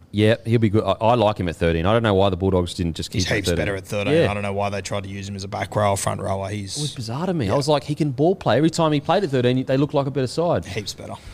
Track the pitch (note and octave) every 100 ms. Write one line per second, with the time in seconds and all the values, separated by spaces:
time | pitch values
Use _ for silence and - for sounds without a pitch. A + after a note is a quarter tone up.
0 | - G2+ G#2+ A#2 A2+ A#2 A2 G#2+ G2 F#2+
1 | A2 A#2+ G#2 G#2 F2+ D#2 E2+ E2 F2 A2+
2 | A2+ F#2+ G2 F2+ F#2+ F#2 F2+ - E2+ D#2
3 | - A2 F2+ A2 F#2 E2 F2+ G2 F#2+ G#2
4 | G2+ D#3+ A#2+ G2+ G2+ G2+ G2+ G2+ F#2+ G#2
5 | G2 G2 G2 G2 G2 G2+ G2 G#2 G#2 G2+
6 | G#2 G#2 G2+ G2 G2 G#2 G2 C#3 D3 -
7 | A2 B2+ F#3+ E3+ G2 C3 C#3+ D3 - D3+
8 | D3+ B2 D#3+ F#3+ C#3 A2+ D#3+ - D#3+ D3
9 | - F3+ F3 C3+ B2 B2+ C3 C3+ C#3+ C#3+
10 | C3+ C3+ B2+ - E3+ A#2+ E2+ G#2+ G2 -
11 | G#2 G2+ -